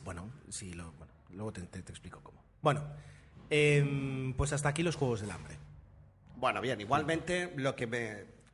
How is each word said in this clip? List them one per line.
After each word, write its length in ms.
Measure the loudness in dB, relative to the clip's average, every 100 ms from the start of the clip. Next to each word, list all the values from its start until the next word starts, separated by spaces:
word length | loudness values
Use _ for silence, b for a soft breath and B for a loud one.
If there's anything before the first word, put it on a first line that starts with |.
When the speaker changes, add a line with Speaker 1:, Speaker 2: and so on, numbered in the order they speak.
Speaker 1:
bueno, 260 | -6 -10 -10 -14 -14
sí, 220 | -12 -10
lo, 180 | -10 -12
bueno, 200 | -14 -20 -20 -16
luego 220 | -10 -8
te, 100 | -8
te, 200 | -10 -12
te 100 | -14
explico 280 | -14 -14 -16
cómo. 200 | -18 -20 -20 0
Bueno, 220 | 4 4 0 -10 B B B B 2
em, 840 | 6 8 8 6 2 0 -2 -2
pues 180 | 0 0
hasta 160 | 2 2
aquí 120 | 2
los 140 | 2 2
Juegos 240 | 2 2
del 100 | -2
Hambre. 260 | -6 -10 -14 -16 -18 -20 -20 -20 -20 -20 -2
Speaker 2:
Bueno, 240 | 0 2
bien, 200 | 0 -2
igualmente, 720 | 2 2 2 0 0 -2 -2 -2
lo 180 | -2 0
que 100 | -2
me, 380 | -2 -4 -6 -12 -20 -20